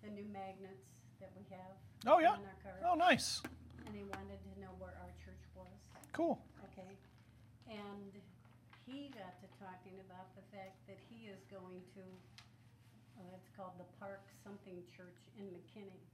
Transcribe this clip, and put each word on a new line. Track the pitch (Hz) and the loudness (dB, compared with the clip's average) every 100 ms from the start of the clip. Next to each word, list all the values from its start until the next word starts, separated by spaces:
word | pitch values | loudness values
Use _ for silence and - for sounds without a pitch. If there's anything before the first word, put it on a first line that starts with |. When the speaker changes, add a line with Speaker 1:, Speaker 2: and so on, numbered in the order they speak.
Speaker 1:
the | 214 | -6
new | 208 208 | -6 -4
magnets | 196 190 190 190 190 - - - - | -2 -4 -4 -8 -10 -14 -18 -18 -14
that | 190 185 | -12 -12
we | 202 185 | -10 -10
have | 185 190 - - 226 | -10 -12 -14 0 12
Speaker 2:
Oh, | 330 | 12
yeah. | 320 415 | 12 10
Speaker 1:
on | |
our | 202 - | 0 -8
car. | 196 190 | -10 0
Speaker 2:
Oh, | 339 330 | 6 10
nice. | 359 285 - - - - - - - | 12 12 10 0 -2 -10 -14 -12 -8
Speaker 1:
And | 208 | -6
he | |
wanted | 196 196 196 196 | -6 -6 -6 -8
to | 196 196 | -8 -8
know | 190 185 | -8 -8
where | 185 180 | -8 -8
our | 180 - | -10 -12
church | 190 190 - 185 | -14 -14 -14 -14
was. | 185 - - - - | -14 -14 -16 -16 -6
Speaker 2:
Cool. | - 330 233 - - - | 4 6 4 -2 -14 -14
Speaker 1:
Okay. | - 185 196 - - - - - - - | -12 -12 -14 -18 -20 -20 -20 -20 -18 -10
And | 214 202 202 196 196 185 - - - - - - | -8 -6 -8 -10 -12 -16 -20 -20 -20 -20 -18 -8
he | 269 285 233 | -6 -6 -8
got | 185 180 | -8 -10
to | 190 - | -16 -12
talking | 190 185 196 190 | -10 -10 -12 -12
about | 190 180 185 202 | -12 -12 -12 -14
the | 190 | -14
fact | 202 190 190 - | -10 -10 -12 -16
that | 190 - | -14 -14
he | 233 220 | -14 -12
is | 190 - | -12 -12
going | 196 185 180 185 202 | -10 -8 -10 -10 -12
to, | 185 185 - - - - - - - - - - | -12 -14 -16 -18 -18 -20 -20 -20 -20 -20 -20 -14
uh, | 180 185 | -12 -12
it's | - - | -14 -8
called | 185 175 | -8 -8
the | 180 - | -14 -10
Park | 202 196 - - | -8 -8 -12 -16
Something | 202 202 196 180 175 - | -12 -12 -10 -10 -10 -14
Church | 180 175 - 220 | -16 -16 -18 -10
in | 196 | -8
McKinney. | 175 180 220 196 185 - | -8 -12 -12 -12 -12 -18